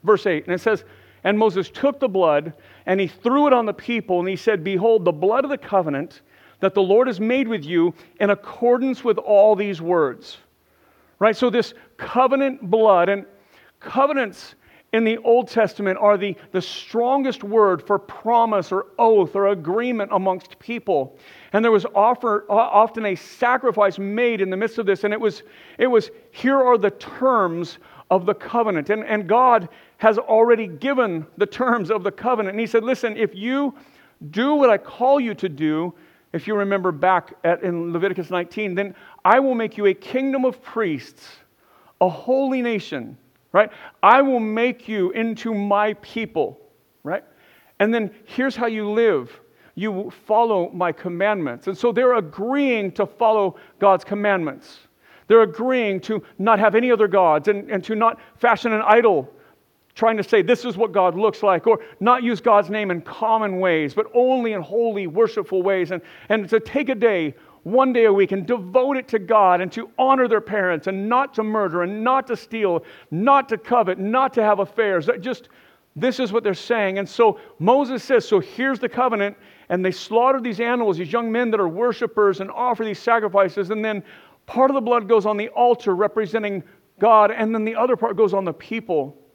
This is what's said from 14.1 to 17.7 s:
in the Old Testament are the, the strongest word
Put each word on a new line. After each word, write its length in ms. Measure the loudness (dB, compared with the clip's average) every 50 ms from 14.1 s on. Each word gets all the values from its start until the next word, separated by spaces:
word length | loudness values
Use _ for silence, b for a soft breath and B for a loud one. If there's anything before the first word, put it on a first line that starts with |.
| 2 -2 -4 -4 -8 -16 -20 -20 -20 b b b b b b b
in 120 | -2 0 0
the 120 | 0 -2 -2
Old 300 | 2 2 2 2 2 0
Testament 500 | -2 -2 -2 -2 -2 -4 -4 -4 -2 0
are 200 | 2 2 2 2
the, 180 | 0 -6 -8 B B B
the 100 | -8 -6
strongest 840 | -6 -6 -14 -14 -16 -6 -2 -2 0 0 0 0 0 -2 -4 -6
word 420 | -8 -2 2 2 4 4